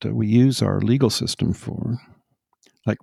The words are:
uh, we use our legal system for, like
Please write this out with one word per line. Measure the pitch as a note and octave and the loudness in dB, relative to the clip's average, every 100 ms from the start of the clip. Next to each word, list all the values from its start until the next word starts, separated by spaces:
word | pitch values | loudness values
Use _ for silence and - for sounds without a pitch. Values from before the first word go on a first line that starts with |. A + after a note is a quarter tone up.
uh, | G#2+ | -6
we | A2+ G#2+ | -2 2
use | A#2 C3+ B2 | 4 4 2
our | G#2 G2 | 0 0
legal | G2+ C3+ A#2+ | 0 2 0
system | - - - - | 0 -4 -2 -4
for, | G2 - - - B2 - _ _ _ _ _ _ _ - | -4 -8 -8 -6 -6 -10 _ _ _ _ _ _ _ -4
like | G#2 | -2